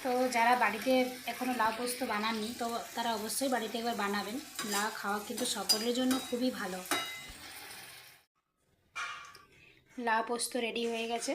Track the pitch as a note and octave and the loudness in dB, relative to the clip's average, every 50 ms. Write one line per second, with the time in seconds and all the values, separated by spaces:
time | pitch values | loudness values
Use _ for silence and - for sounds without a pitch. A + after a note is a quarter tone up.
0 | - C4 B3 B3+ B3+ B3+ B3 A#3 A#3 A#3 B3 B3 A#3 G#3 G#3 A3 G#3 C4 C4 B3+ | 0 2 2 4 2 4 4 6 6 6 6 6 6 2 2 0 2 4 6 6
1 | B3+ B3+ - - - - A#3 - B3+ C4 B3+ A3+ A3 A3 A3 A#3 B3 B3 - - | 4 2 0 -6 -6 -8 -4 -2 -2 -2 2 2 2 2 2 0 -4 -4 -2 -4
2 | C4+ A3+ G#3+ G#3 G#3 A3 A3+ A3 G#3 A3+ A#3+ - B3 A#3 A#3 A3+ - - - A#3+ | -2 -2 0 0 0 0 0 0 -2 -4 -4 -4 -4 -2 -2 -4 -6 -6 -4 -2
3 | A#3 A#3 A3+ G#3 G#3 A3 A3 - C4+ C#4 B3 A#3 A3 G#3+ G#3+ A#3 A3+ A#3+ A3+ G#3 | 0 0 0 0 0 -2 0 0 2 2 2 2 2 0 -2 -2 -2 0 0 0
4 | G3+ G3+ G3+ G#3 G3 G3 G#3+ C#4+ D#4 - - - - G#3+ G3+ G3 G#3 A3 A3 - | 0 2 2 0 0 -2 -4 -6 -8 -8 -10 -8 -4 -2 0 2 2 0 -2 -2
5 | - G3+ G3+ G#3 G#3 - A3+ G#3+ B3 A#3+ - G#3+ F#3+ F#3+ - G#3+ A3 A#3+ A#3+ B3 | -2 -2 -2 -2 -2 -4 -4 -2 0 0 0 -2 2 2 2 2 4 0 2 2
6 | B3+ B3+ C4 C4 - - B3 A#3 B3+ B3+ G#3+ G3 G#3 F#3 F#3 F#3 F#3 - - - | 4 4 2 2 0 -2 -2 2 2 2 0 0 -4 -4 -4 -6 -2 -2 -2 -2
7 | - - - - - - - - - - - - - - - - - - - - | -2 -4 -8 -10 -12 -14 -14 -14 -16 -14 -14 -14 -14 -14 -14 -14 -14 -16 -16 -18
8 | - - - - _ _ _ _ _ _ _ _ _ _ _ _ _ _ _ - | -20 -20 -20 -20 _ _ _ _ _ _ _ _ _ _ _ _ _ _ _ -8
9 | - - - - - - - - - _ - - - - - - _ _ - - | -6 -6 -8 -10 -12 -16 -20 -20 -20 _ -20 -20 -20 -20 -20 -20 _ _ -10 -4
10 | A#3+ A3+ A3 A3+ A#3 A#3 A#3+ A#3 A#3 - - B3+ A#3 A3+ G#3+ A#3 A#3 A#3 A#3 A3+ | 2 2 4 4 4 2 0 -2 -2 -2 -2 -2 -2 0 -2 -2 -2 -2 -2 -2
11 | A3+ A#3 A#3 A#3 - - | -2 -2 -2 -2 0 -2